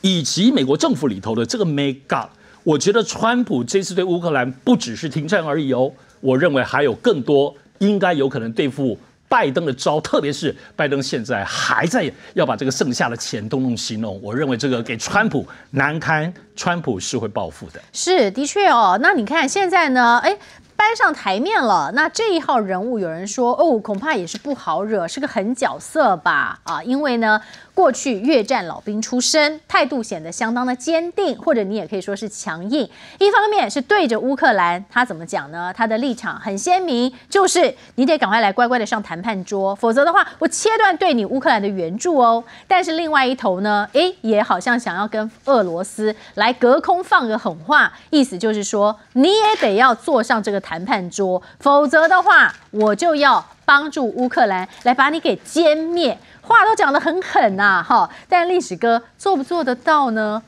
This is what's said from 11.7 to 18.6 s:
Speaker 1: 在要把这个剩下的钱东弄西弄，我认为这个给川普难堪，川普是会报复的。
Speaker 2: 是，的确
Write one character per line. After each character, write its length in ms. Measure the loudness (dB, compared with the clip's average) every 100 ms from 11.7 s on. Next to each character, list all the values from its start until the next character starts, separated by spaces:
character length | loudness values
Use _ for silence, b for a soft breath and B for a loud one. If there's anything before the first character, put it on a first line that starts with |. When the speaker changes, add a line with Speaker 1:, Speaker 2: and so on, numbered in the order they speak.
| 0 2
Speaker 1:
在 260 | -2 -4 -8 B
要 100 | -4
把 100 | -2
这 120 | -2 -4
个 40 |
剩 220 | -2 -4
下 160 | -2 -4
的 80 | -4
钱 320 | -8 -8 -6
东 140 | -4
弄 120 | -2
西 220 | -4 -6 -6
弄， 220 | -8 -8
我 120 | -8
认 120 | -4 -4
为 80 |
这 140 | -2 -2
个 140 | -4
给 120 | -4 -8
川 280 | -2 0 0
普 160 | -2 -6 B B
难 280 | -4 -2 -2
堪， 320 | -2 -2 -2 -8 B
川 240 | -8 -4 -4
普 180 | -4 -6
是 160 | -4 -6
会 100 | -6
报 200 | -6 -8
复 180 | -10 -18
的。 100 | -20 -18
Speaker 2:
是， 360 | -8 0 2 2
的 140 | 0 -4
确 220 | 2